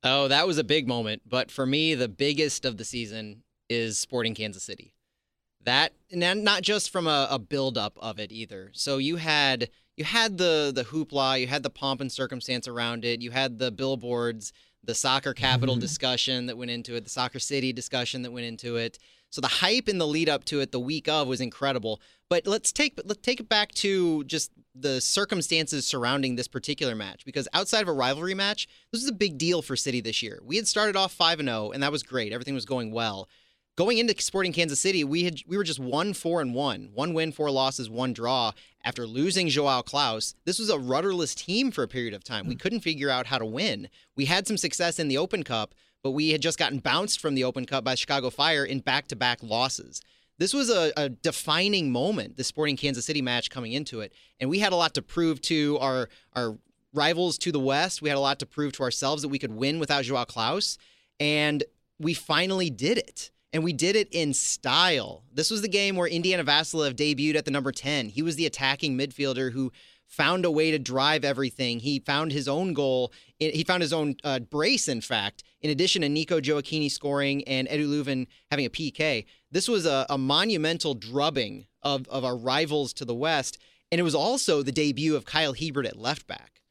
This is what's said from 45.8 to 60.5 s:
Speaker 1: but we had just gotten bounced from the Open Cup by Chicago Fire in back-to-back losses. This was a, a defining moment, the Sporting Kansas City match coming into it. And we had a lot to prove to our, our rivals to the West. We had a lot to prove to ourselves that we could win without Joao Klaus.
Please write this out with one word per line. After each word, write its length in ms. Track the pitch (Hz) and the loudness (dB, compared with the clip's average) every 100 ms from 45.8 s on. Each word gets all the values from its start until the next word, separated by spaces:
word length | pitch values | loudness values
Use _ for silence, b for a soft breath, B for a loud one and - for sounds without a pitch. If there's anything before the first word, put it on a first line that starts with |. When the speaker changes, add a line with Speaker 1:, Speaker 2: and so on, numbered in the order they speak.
| b b | b b
Speaker 1:
but 80 | 135 | -4
we 180 | 135 156 | 0 2
had 140 | 156 | 2
just 160 | 156 160 | 2 2
gotten 220 | 147 139 | 0 0
bounced 400 | 135 143 208 - | 2 2 2 -2
from 140 | 160 | 0
the 100 | 135 | 0
Open 200 | 127 127 | 0 -2
Cup 180 | 123 139 | -4 -2
by 120 | 120 | 0
Chicago 340 | 127 - 139 127 | -2 0 0 0
Fire 380 | - 147 156 135 | 2 2 4 0
in 140 | 135 | -2
back-to-back 640 | 123 135 - 110 123 120 | 0 0 0 0 0 0
losses. 600 | 117 110 131 - 64 - b b b _ | -2 0 0 -2 -10 -16 b b b _
This 160 | 190 | 0
was 160 | 277 247 | 2 4
a, 240 | 214 160 147 | 4 4 2
a 100 | 143 | -2
defining 840 | 120 165 - - 156 190 202 151 | 0 -4 -2 0 2 2 2 0
moment, 460 | 120 156 208 107 - | 0 0 0 -4 -6
the 80 | |
Sporting 320 | 127 - 151 139 | -6 -2 -2 0
Kansas 300 | 143 127 117 | -2 -2 0
City 160 | 147 | 2
match 260 | 127 123 - | 2 0 -2
coming 240 | 131 117 | -6 -6
into 300 | 127 151 117 | -6 -6 -8
it. 100 | 104 b b b | -10 b b b
And 100 | 131 | -2
we 80 | 180 | 2
had 160 | 208 | 2
a 20 | 180 | 4
lot 160 | 165 | 2
to 80 | 147 | 0
prove 400 | - - 170 143 | -4 0 2 2
to 360 | - 160 147 147 | 0 2 2 2
our, 300 | 135 131 120 b b - | 2 0 -2 b b -4
our 220 | 120 107 _ _ _ | -4 -4 _ _ _
rivals 460 | 139 151 165 180 151 | 2 2 4 0 0
to 120 | - | 0
the 80 | 147 | 0
West. 440 | 135 139 180 - | 2 2 0 -2
We 80 | 151 | -2
had 80 | 139 | 2
a 20 | |
lot 200 | 139 139 | 2 0
to 60 | 131 | -4
prove 280 | - 147 | -4 -4
to 80 | - | -2
ourselves 400 | 131 117 139 151 | -2 0 -2 -2
that 60 | 143 | -2
we 100 | 139 | -4
could 160 | 131 | -4
win 240 | 107 135 156 | -2 -2 0
without 260 | 151 143 | 0 0
Joao 220 | 123 131 120 | 0 -2 -2
Klaus. 500 | - 113 | -2 -2